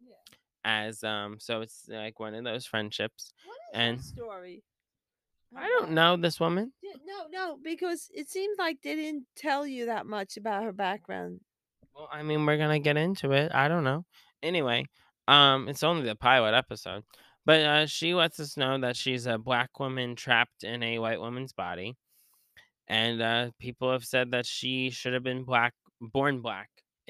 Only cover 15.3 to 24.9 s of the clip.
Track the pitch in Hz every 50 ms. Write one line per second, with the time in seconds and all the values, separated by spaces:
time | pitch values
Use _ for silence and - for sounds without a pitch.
15.3 | 135 147 143 139 135 135 123 120 139 - 147 156 175 165 135 113 107 - - 123
16.3 | 131 127 113 107 110 127 - - 113 - - 92 92 104 104 _ - - - _
17.3 | _ _ - 151 156 156 151 151 147 151 156 147 - - 160 165 175 180 160 160
18.3 | - - 151 143 - 151 135 131 135 135 127 123 123 - - 131 127 123 120 123
19.3 | 113 110 113 127 127 120 123 - - - 143 131 131 131 123 120 120 120 - 131
20.3 | 120 117 120 - _ - - 104 117 120 117 117 117 117 113 113 117 85 110 117
21.3 | 123 127 131 131 - - 92 87 87 87 92 113 131 - _ _ _ _ _ _
22.3 | _ _ _ _ _ - - _ _ _ _ - - 110 113 117 117 113 113 113
23.3 | 117 117 120 120 117 - - 123 123 - 127 127 127 127 117 - - 127 127 123
24.3 | 123 123 117 - - - - 127 131 131 127 131